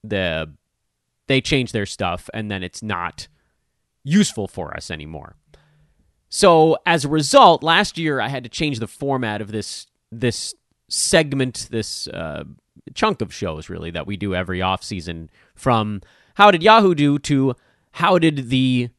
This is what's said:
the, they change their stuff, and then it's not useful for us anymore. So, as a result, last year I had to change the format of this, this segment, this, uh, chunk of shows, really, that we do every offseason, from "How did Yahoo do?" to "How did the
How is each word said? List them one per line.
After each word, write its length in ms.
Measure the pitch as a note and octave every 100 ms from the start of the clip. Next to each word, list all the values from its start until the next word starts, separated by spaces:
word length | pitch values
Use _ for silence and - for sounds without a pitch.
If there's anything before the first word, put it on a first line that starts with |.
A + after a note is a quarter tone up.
the, 500 | G#2+ G#2 F2+ D#2+ D#2 C#2+ _ _ _ _ _ _ -
they 140 | C3+
change 320 | - C#3+ B2
their 140 | A2+ G2+
stuff, 420 | - F#2 F2 -
and 160 | A2 G#2+
then 120 | G2
it's 200 | F2+ -
not 460 | A2 F#2 F2 - - _ _ _ _ _ _ _
useful 440 | C#3 F3 G3+ - G2
for 300 | - D#2 -
us 140 | -
anymore. 460 | D#2 D2+ D#2 - - _ _ _ _ _ _ _ _ _
So, 480 | - G3+ E3 D#3+ D#3
as 200 | - E3+
a 40 | C#3
result, 540 | D#3 C#3 C#4 A3 D#3+
last 340 | D#3 E3+ G#3 -
year 240 | D#3+ C#3+
I 60 | G#2+
had 160 | C3+
to 80 | A#2+
change 300 | - D#3 B2
the 80 | A2
format 520 | - C#3 C3 A#2 G#2
of 120 | G#2
this, 340 | G#2+ G2+ - - _ _
this 420 | A#2 A#2+ - - - _ _ _
segment, 800 | - - F3+ D3+ C3+ C3 - -
this, 380 | A#2 G#2+ - -
uh, 340 | - D#2+ D2+ D2 - _ _ -
chunk 280 | - A3 G3
of 120 | G2+
shows, 360 | - F#2+ D#2 -
really, 240 | F2 E2
that 160 | E2+ D#2
we 80 | G2+
do 180 | G2+
every 240 | F#2 F2+ F#2
offseason, 680 | F#2 F#2+ - G2+ E2 E2 E2 _ _
from 460 | _ C3+ A#2 G#2+ G2+ - _ _
"How 160 | - G#3
did 100 | F3+
Yahoo 320 | F3+ A3 G3 D#3+
do?" 240 | D3 C#3+
to 340 | - C#3+ C3+ A#2+ _ _ _
"How 260 | - F3 F#3
did 300 | D#3+ C#3+ A#2+
the 380 | C3 C3 B2+ A#2+